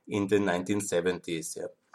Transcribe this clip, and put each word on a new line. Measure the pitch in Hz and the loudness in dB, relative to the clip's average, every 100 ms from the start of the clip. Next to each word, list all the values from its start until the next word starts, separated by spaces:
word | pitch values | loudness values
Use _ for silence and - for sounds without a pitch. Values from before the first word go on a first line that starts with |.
| - | -4
in | 104 98 | -2 2
the | 104 | 4
nineteen | 101 87 95 104 | 4 0 0 -2
seventies. | 98 87 90 87 - 82 80 82 | 2 0 2 -2 -4 -6 -6 -10
Yeah. | 78 - _ | -10 -12 _